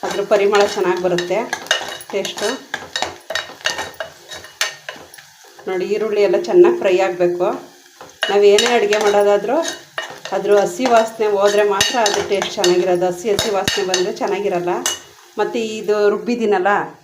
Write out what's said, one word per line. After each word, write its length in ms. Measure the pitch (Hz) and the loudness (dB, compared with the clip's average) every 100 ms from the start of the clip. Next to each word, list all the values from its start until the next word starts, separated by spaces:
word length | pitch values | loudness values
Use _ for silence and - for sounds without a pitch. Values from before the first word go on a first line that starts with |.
| 190 | -6
ಅದ್ರ 160 | - 196 | -6 0
ಪರಿಮಳ 300 | 214 202 208 202 | 2 4 4 2
ಚೆನ್ನಾಗಿ 280 | 214 180 180 180 | 2 -2 0 0
ಬರುತ್ತೆ, 320 | 175 175 185 247 - - - - - - | -2 -2 -4 -4 -8 -4 -6 -6 -12 -8
ಟೇಸ್ಟು. 360 | 202 190 - 214 262 - - - - - - - - - - - - - - - - - - - - - - - - - - - - - - - | -8 -6 -6 -6 -6 -10 -14 -10 -8 -8 -8 -8 -8 -8 -10 -8 -8 -10 -12 -16 -16 -20 -18 -18 -8 -8 -8 -16 -18 -20 -20 -20 -20 -20 -14 -8
ನೋಡಿ, 160 | 185 180 | -6 -4
ಈರುಳ್ಳಿ 280 | 208 220 208 202 | -4 -2 0 2
ಎಲ್ಲ 120 | 196 - | 2 2
ಚೆನ್ನಾಗಿ 280 | 180 175 - | 6 6 6
ಫ್ರೈ 160 | 202 185 190 | 2 2 0
ಆಗಬೇಕು. 400 | 175 175 175 190 277 - - - - - - - | 0 0 0 -2 -4 -12 -20 -20 -20 -20 -10 0
ನಾವು 140 | 202 202 | 4 6
ಏನೇ 140 | 202 233 240 | 6 4 2
ಅಡುಗೆ 220 | 202 208 | 2 2
ಮಾಡೋದಾದ್ರೂ 520 | 208 202 202 202 208 285 320 - - - - - - 196 | 2 4 4 2 2 -2 -2 -8 -12 -12 -12 -14 -6 -4
ಅದ್ರ 160 | 196 202 | 2 4
ಹಸಿ 220 | 185 - 254 | 2 -2 2
ವಾಸನೆ 340 | 233 220 - 214 202 | 4 2 -2 0 2
ಹೋದ್ರೆ 280 | 202 202 208 | 4 4 2
ಮಾತ್ರ 220 | 196 - 254 208 | 2 0 0 0
ಅದು 120 | 202 196 | 0 -2
ಟೇಸ್ಟ್ 220 | 202 185 - | -2 -2 0
ಚೆನ್ನಾಗಿರೋದು. 500 | 190 180 185 180 180 | 2 2 2 2 0
ಹಸಿ 160 | 175 233 | -2 -2
ಹಸಿ 180 | 202 226 196 | -2 0 -2
ವಾಸನೆ 260 | 196 - 185 | -2 -2 -2
ಬಂದರೆ 220 | 185 202 226 | -2 -2 -2
ಚೆನ್ನಾಗಿರಲ್ಲ. 520 | 220 190 202 180 175 202 - - - - - - | -4 -2 -2 -2 -2 -2 -4 -8 -14 -20 -16 -6
ಮತ್ತು 200 | 208 240 220 214 | -4 -2 -6 -6
ಇದು 180 | 190 208 208 | -2 2 2
ರುಬ್ಬಿದ್ದೀನಲ್ಲ 580 | 208 - 240 220 190 185 202 - - | 0 -2 -2 0 2 2 0 -2 -12